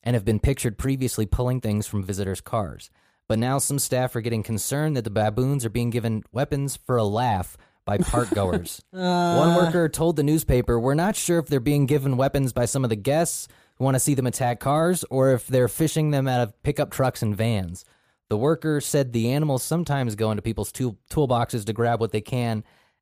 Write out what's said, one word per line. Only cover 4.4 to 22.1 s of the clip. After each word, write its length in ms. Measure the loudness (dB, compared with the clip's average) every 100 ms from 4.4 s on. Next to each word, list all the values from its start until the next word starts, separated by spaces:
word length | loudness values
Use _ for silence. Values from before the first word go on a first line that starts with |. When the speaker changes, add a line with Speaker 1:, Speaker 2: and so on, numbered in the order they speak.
Speaker 1:
concerned 520 | -2 -4 -2 -2 0 -2
that 80 |
the 60 | -2
baboons 560 | 0 0 2 0 0 -2
are 40 |
being 200 | -2 -2
given 340 | 0 -2 -4 -4
weapons 440 | -4 -2 -2 -4 -6
for 200 | -2 0
a 60 |
laugh 540 | 2 0 0 0 -4 -12 _ _ -2
by 120 | 0
park 320 | 2 0 0
goers. 500 | 0 0 -2 -4 -14 _
Speaker 2:
<laughs> 60 |
Uh. 440 | -4 0 2 2 4
Speaker 1:
One 180 | 4 4
worker 340 | 4 2 0
told 260 | 2 0 2
the 80 |
newspaper, 560 | 2 2 2 2 2 2
"We're 140 | 2
not 220 | 2 0 0
sure 240 | 0 0
if 80 | 2
they're 120 | 0
being 260 | 2 2 4
given 300 | 2 2 2
weapons 360 | 2 2 0
by 120 | 0 0
some 180 | 0
of 60 | 0
the 60 | 0
guests 520 | 0 2 0 -2 -10 -20 _ -2
who 60 |
wanna 160 | 0 2
see 140 | 2
them 140 | 0 0
attack 320 | 0 -2 -2
cars 440 | 0 2 2 0 -2
or 220 | 2 4
if 140 | 4 2
they're 200 | 2 2
fishing 440 | 2 0 2 0
them 160 | 2 2
out 140 | 0
of 220 | 0 -2
pickup 280 | -4 -2 -2
trucks 300 | 0 0 0
and 120 | -2 0
vans." 480 | 0 0 -2 -10 -16 _ _ _ -6
The 80 | 0
worker 420 | 0 0 0 -2
said 300 | 0 -2 0
the 180 | 0 0
animals 320 | 0 0 0
sometimes 520 | -2 -2 0 -2 -2 -2
go 140 | -2
into 100 | -2
people's 280 | -4 -4 -6
tool-, 260 | -4 -4 -6 -6
toolboxes 540 | 0 2 2 0 -4 -4
to 80 |
grab 260 | -2 0 0
what 120 | 0